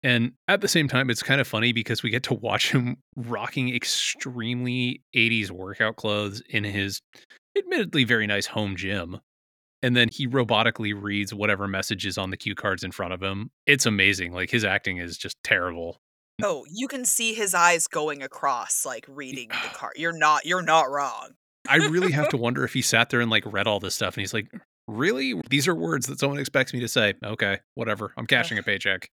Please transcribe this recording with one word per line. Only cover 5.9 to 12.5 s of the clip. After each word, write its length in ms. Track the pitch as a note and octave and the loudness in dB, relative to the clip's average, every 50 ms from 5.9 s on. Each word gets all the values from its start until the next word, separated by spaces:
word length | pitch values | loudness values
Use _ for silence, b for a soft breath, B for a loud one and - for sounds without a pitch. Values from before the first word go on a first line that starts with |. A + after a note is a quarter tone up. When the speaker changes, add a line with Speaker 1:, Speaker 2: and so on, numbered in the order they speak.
| A2 | 0
Speaker 1:
clothes 440 | - - G#2+ G#2 G#2 G#2 G2+ G2 A2+ - - | -2 -2 0 0 0 -2 -4 -6 -10 -10 -4
in 160 | - A2 G#2 | -2 -2 -2
his 360 | G#2 G2 G2+ G2 G2 F#2+ - _ _ b b b b b b _ _ _ G4+ | 0 -2 -2 -2 -2 -4 -8 _ _ b b b b b b _ _ _ -2
admittedly 460 | F#4+ F4 F#4+ D#4 G#3 B3 - D3+ B2+ | -2 0 -2 -2 -2 0 2 2 4
very 220 | G#2+ B2 A2 G#2+ | 4 4 2 2
nice 200 | G#2 G2+ G2+ G2 | 2 0 0 0
home 280 | - - G#2+ G#2+ G2 G2 | -2 -2 -2 -2 -2 -2
gym. 460 | E2+ F#2+ F#2+ G2+ G2 E2+ E2+ F#2 F#2+ _ _ _ _ _ _ _ _ _ _ _ _ | -4 -4 -4 -4 -4 -4 -8 -10 -14 _ _ _ _ _ _ _ _ _ _ _ _
And 120 | - B2 B2 | 0 4 6
then 140 | B2 A#2+ A#2 | 6 4 4
he 160 | - - C3+ | 2 -4 -4
robotically 680 | A#2+ B2 C3+ A#2+ G#2 A#2 G#2 A2+ A2+ A2 - A2+ G#2 G2+ G2+ | 0 2 2 4 4 4 4 4 2 0 0 -4 -4 -4 -4
reads 360 | G#2 G#2 G2+ G2+ G2+ F#2+ G#2 | -4 -2 -2 -2 -2 -2 -4
whatever 340 | G2+ G#2 G#2+ G2+ F#2+ G2+ G2 | -2 0 0 0 0 -2 -4
message 380 | F#2+ F#2+ F#2+ - A2 F#2 F#2+ | -2 -4 -2 -2 -4 -4 -4
is 100 | G2 F2+ | -4 -4
on 140 | - F#2+ F#2 | -4 -4 -6
the 80 | F#2 - | -6 -8
cue 160 | - G#2 | -8 -8